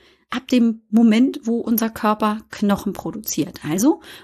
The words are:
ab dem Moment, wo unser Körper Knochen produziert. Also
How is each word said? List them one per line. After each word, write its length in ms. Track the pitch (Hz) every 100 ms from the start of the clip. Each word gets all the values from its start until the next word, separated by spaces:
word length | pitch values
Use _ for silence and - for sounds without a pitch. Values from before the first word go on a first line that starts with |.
| _ _ _
ab 160 | 254 -
dem 340 | 254 233 220 _
Moment, 520 | 214 233 220 269 269
wo 140 | 226 233
unser 340 | - 226 226
Körper 480 | - 214 214 214 214 -
Knochen 440 | - 202 196 202
produziert. 720 | - 170 - - - 143 -
Also 380 | 147 180 262 - - -